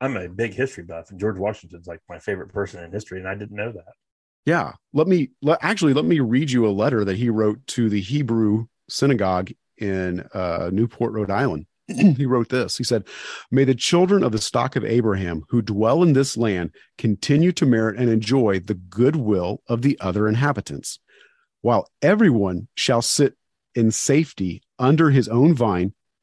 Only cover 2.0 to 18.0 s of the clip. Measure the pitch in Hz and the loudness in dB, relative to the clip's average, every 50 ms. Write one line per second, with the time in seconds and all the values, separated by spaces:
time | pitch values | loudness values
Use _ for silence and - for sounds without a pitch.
2 | _ _ 87 82 - 107 98 90 - - - 101 95 - - 87 85 85 95 107 | _ _ -20 -12 -8 -8 -8 -8 -8 -10 -6 -6 -6 -6 -8 -16 -16 -10 -10 -10
3 | - - 92 92 92 95 98 104 107 - 104 104 107 120 110 87 - - - _ | -10 -10 -14 -12 -10 -10 -10 -10 -12 -14 -10 -10 -10 -10 -10 -14 -20 -20 -20 _
4 | _ _ _ _ _ _ _ _ - 151 170 160 85 - - _ _ _ - 147 | _ _ _ _ _ _ _ _ -2 -2 0 0 -2 -6 -10 _ _ _ 0 0
5 | 160 190 185 170 131 - _ _ 139 147 160 - 143 180 220 - - 139 131 151 | 2 4 2 2 2 -2 _ _ 0 0 0 2 0 -4 -2 2 2 2 2 2
6 | - 175 170 147 123 110 120 135 160 139 123 120 113 104 98 101 113 143 127 107 | 2 2 2 2 2 2 0 0 0 2 2 2 2 2 2 2 0 2 2 0
7 | 101 98 95 110 123 117 107 110 107 107 107 123 _ - - 127 117 107 104 101 | 0 0 -2 0 0 0 2 2 2 0 0 -2 _ -8 -2 0 0 0 0 -2
8 | 95 98 139 147 139 117 117 113 110 104 104 110 117 _ _ _ _ - - - | -2 -2 -2 -2 0 0 0 2 2 2 2 0 -2 _ _ _ _ -12 -4 0
9 | 147 139 131 101 98 95 92 90 92 - - _ _ _ _ - 107 98 95 95 | 2 2 2 2 2 0 0 -2 -4 -6 -12 _ _ _ _ -8 -6 -4 -2 -2
10 | 92 90 90 90 - - - 95 92 87 85 87 87 90 95 101 120 117 - - | -2 -4 -4 -6 -8 -10 -8 -6 -4 -4 -4 -4 -4 -4 0 -2 -2 -2 -2 -4
11 | 120 110 107 110 101 95 98 110 139 113 80 76 - _ _ _ _ - - - | -4 -4 -2 -6 -4 -2 -2 -2 -2 -2 -4 -6 -10 _ _ _ _ -10 0 4
12 | 220 185 135 127 143 123 127 120 113 - 127 127 110 95 - - 113 - 120 107 | 4 4 4 4 0 0 0 0 0 0 -2 -2 -2 -4 -4 -6 -2 -2 -2 -2
13 | - - - - - - - - - - 123 135 139 131 127 113 - - 170 175 | -2 -6 -18 -18 -16 -16 -16 -16 -8 -2 2 2 4 4 2 0 0 0 2 4
14 | 185 185 202 190 - 117 107 104 - - - 120 123 135 - 127 110 107 113 120 | 4 4 4 2 2 0 0 -2 -4 -2 -2 -2 -2 -2 -4 -4 -2 0 0 2
15 | 110 107 98 95 92 87 82 78 - - 123 117 104 110 101 101 110 113 139 170 | 2 2 0 0 -2 -4 -4 -6 -6 -2 -2 -2 0 0 -2 0 2 2 4 4
16 | 180 165 135 135 139 - - 113 117 107 95 90 90 85 _ _ _ _ _ - | 4 4 4 4 2 0 -2 -2 -2 0 0 -2 -4 -6 _ _ _ _ _ -4
17 | - 110 101 - - - 143 151 170 180 180 - - 131 120 113 110 110 98 120 | -2 -2 -2 -2 0 0 2 4 4 2 2 2 2 2 2 2 2 -2 -2 0